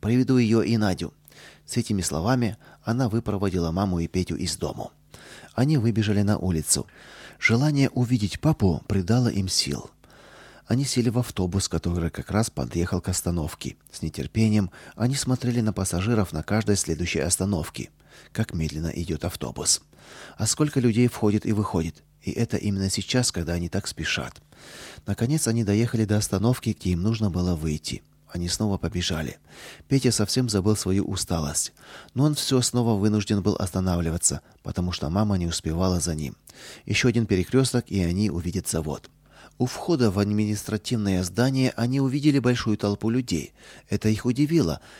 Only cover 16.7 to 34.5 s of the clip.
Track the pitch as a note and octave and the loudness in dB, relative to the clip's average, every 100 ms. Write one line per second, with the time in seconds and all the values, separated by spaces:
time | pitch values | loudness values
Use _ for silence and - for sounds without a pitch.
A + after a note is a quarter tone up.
16.7 | G2+ - D#2 F2 D#2+ E2 - F#2+ F2 D#2+ | 2 0 -2 -2 0 0 0 0 0 -4
17.7 | - - _ _ - - - A2 E2+ D#2 | -8 -14 _ _ -20 -10 -4 -4 -2 -2
18.7 | D2+ E2 - E2+ D#2 F2 - B1 - - | -2 -4 -4 -4 -4 -4 -6 -8 -6 -2
19.7 | - _ - - - - - A2 - D3+ | -2 _ -20 -20 -20 -14 -4 -2 0 0
20.7 | C3 A#2+ A2 B2 - G#2+ G#2 - G#2+ G2+ | 2 2 4 2 4 2 2 0 0 0
21.7 | F2 E2 - _ _ - - A#2 G#2+ G#2 | 0 -2 -6 _ _ -6 -4 -2 -2 -2
22.7 | G2 F#2+ - - B2+ A#2+ F#2 E2 F2 E2+ | -2 -2 -2 0 0 0 -2 -2 -2 -2
23.7 | G2 - - D#2 - B1+ - _ - - | -4 -6 -6 -4 -4 -6 -12 _ -20 -20
24.7 | - - - - G3+ A#2 D#3 A#2 A#2 G2+ | -18 -18 -12 -4 0 2 2 2 0 2
25.7 | G#2 A#2 A2+ G#2 G#2 - F#2+ A2 B2+ A#2 | 2 2 2 2 2 0 2 2 2 -2
26.7 | - F2+ E2+ G2+ A2 G#2 F2 F2+ E2 D#2 | -4 -2 0 0 0 0 0 0 0 -2
27.7 | D2+ - - _ _ - F2 F2 - G#2+ | -4 -6 -10 _ _ -12 -6 -4 -2 -2
28.7 | F#2+ - F2+ - D#2+ D2 - _ - - | -2 -2 -4 -4 -4 -6 -10 _ -20 -20
29.7 | - - C3+ B2 - G#2 C3 B2 G#2 G2 | -14 -2 2 2 2 0 0 0 2 2
30.7 | G#2+ F#2 G2 - F#2+ - E2+ D2 D#2+ - | 2 2 0 0 -4 -2 -2 -2 -4 -6
31.7 | - - - - A#2+ D3+ D3 - C3 B2 | -8 -20 -20 -8 0 2 2 0 2 2
32.7 | B2 A#2 G#2 G#2 G#2+ G2+ G2+ G#2 - F#2+ | 2 2 4 4 2 0 0 2 0 0
33.7 | F#2 F#2 F2 E2 E2 - C#2+ - | 0 0 0 0 0 -2 -4 -10